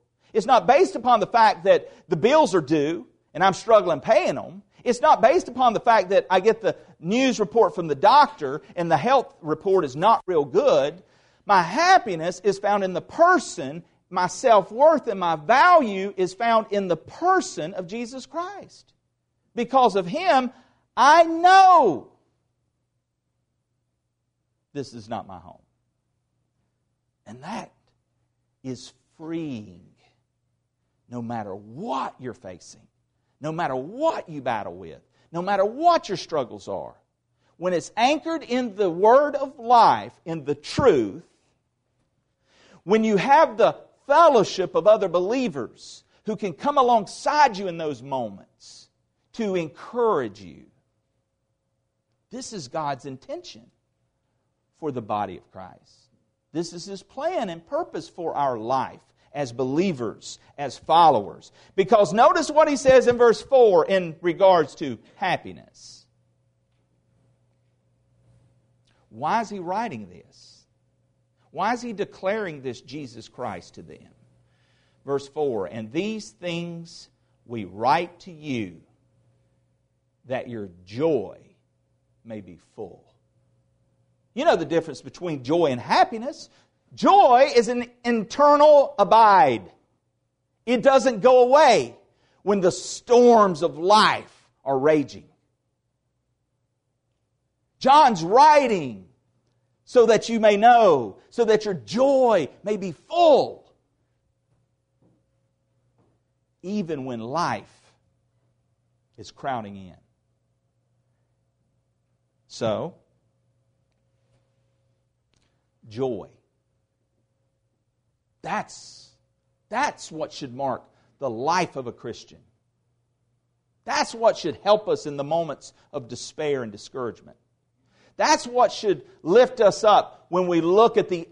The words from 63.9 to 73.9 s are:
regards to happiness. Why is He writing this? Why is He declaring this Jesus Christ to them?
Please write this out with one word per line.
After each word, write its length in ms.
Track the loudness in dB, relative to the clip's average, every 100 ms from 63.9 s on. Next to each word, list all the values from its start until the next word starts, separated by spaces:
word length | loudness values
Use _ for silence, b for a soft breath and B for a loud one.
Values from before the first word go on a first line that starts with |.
| -2 -4 -6
regards 540 | -6 2 4 4 2 -6
to 240 | -10 -10 _ _
happiness. 920 | -6 -6 -8 -20 -20 _ -20 -20 _ _ _ _ _ _ _ _ _ _ _ _ _ _ _ _ _ _ _ _ _ _ _ _ _ _ _ _ _ _ _
Why 320 | -10 -4 -4
is 80 | -6
He 100 | -10
writing 500 | -8 -8 -8 -12 -16
this? 560 | -20 _ _ _ _ _ _ _ _ _ _ _ _ _
Why 220 | -8 -6
is 80 | -6
He 120 | -8
declaring 680 | -10 -12 -8 -8 -6 -8 -12
this 200 | -12 -14
Jesus 480 | -16 -16 -16 -18 -20
Christ 460 | -14 -12 -12 -16 -20
to 60 |
them? 280 | -20